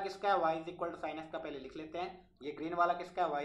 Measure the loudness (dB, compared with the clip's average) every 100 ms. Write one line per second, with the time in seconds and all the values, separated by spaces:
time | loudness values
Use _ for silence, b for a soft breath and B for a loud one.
0 | 4 0 2 4 4 2 -4 -4 -4 -4
1 | -6 -6 -6 -8 -6 -8 -10 -10 -8 -6
2 | -6 -8 -18 -12 -8 -6 0 6 6 4
3 | 0 2 2 2